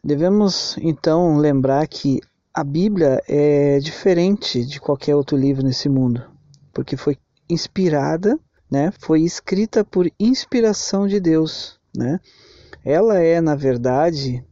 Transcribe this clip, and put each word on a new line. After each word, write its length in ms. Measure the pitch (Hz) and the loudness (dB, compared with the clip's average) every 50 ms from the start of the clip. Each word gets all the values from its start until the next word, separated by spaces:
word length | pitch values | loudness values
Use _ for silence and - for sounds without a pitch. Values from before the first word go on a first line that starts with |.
| - | -2
Devemos, 720 | 143 147 143 165 185 202 208 208 196 175 - - - - - | -2 -2 0 2 2 2 2 2 0 0 -2 -6 -8 -8 -4
então, 560 | - 165 151 - - 170 156 170 180 170 151 | -4 -4 -4 0 0 0 2 2 2 2 2
lembrar 500 | 147 151 151 139 135 131 131 135 143 156 | 2 2 2 2 2 0 2 0 0 -2
que 340 | 151 - - - 147 131 - - _ _ _ _ _ _ | -4 -8 -4 -2 -2 -2 -2 -4 _ _ _ _ _ _
a 100 | 160 151 | -6 -6
Bíblia 580 | 143 143 160 185 214 208 180 160 139 131 - - | -4 -2 0 0 0 2 2 2 2 2 0 -2
é 520 | - - 147 147 147 147 143 143 143 143 143 | -2 0 2 2 4 4 4 2 2 2 0
diferente 840 | 139 156 - - - 196 180 170 175 190 202 - - - - 123 120 | 0 -4 -12 -2 0 0 2 2 2 2 0 -2 -4 -6 -4 -4 -4
de 140 | 139 - - | -6 -8 -8
qualquer 360 | - - 143 - - - 147 | -4 -4 -4 -2 0 0 0
outro 220 | 143 139 - 151 | 0 0 0 0
livro 260 | 139 131 139 139 135 135 | 0 2 0 0 0 0
nesse 240 | 135 127 - - | -2 -2 -2 -2
mundo, 360 | 147 139 131 131 123 120 120 - - _ _ _ _ - _ _ _ _ | 0 0 2 2 0 0 -2 -6 -12 _ _ _ _ -20 _ _ _ _
porque 240 | - - - 143 | -8 -6 -6 -8
foi 200 | 131 - - 143 _ _ _ _ _ _ - | -4 -4 -4 -4 _ _ _ _ _ _ -4
inspirada, 920 | 170 160 - - _ 190 185 175 151 143 135 147 160 165 185 202 269 320 _ _ _ _ _ _ | -4 -4 -4 -6 _ -2 0 0 2 0 0 -2 -4 0 0 0 -2 -2 _ _ _ _ _ _
né? 220 | - 139 147 180 - - | -2 0 0 0 -2 -6
Foi 220 | - - 160 156 | -2 0 2 2
escrita 600 | 160 175 - - _ - - 185 220 220 - 226 208 | 2 0 -2 -6 _ -4 -2 -2 -2 0 0 -2 -2
por 260 | _ - 190 180 175 _ _ | _ 0 0 0 0 _ _
inspiração 880 | 202 233 262 - - _ - 247 226 220 202 - - - - 196 202 | 0 0 0 0 -2 _ 0 2 2 2 0 -2 -4 -4 -2 -2 0
de 120 | 196 196 208 | 0 0 0
Deus, 600 | 180 170 160 160 160 156 - - - - - _ _ _ - | 2 2 2 2 2 0 -4 -12 -14 -16 -18 _ _ _ -8
né? 240 | - 120 123 156 185 _ - _ _ - - - - - - - - _ | -4 -4 -2 -2 -4 _ -12 _ _ -20 -20 -20 -20 -20 -20 -20 -10 _
Ela 360 | - 143 170 220 226 208 185 | 0 2 2 2 2 2 4
é, 200 | 165 165 165 170 | 4 4 4 2
na 160 | 165 156 147 | 2 0 0
verdade 880 | 139 143 135 127 120 120 127 127 139 156 175 165 143 139 131 123 127 127 _ | 0 0 0 0 0 0 0 2 2 2 2 0 -2 -4 -4 -6 -6 -8 _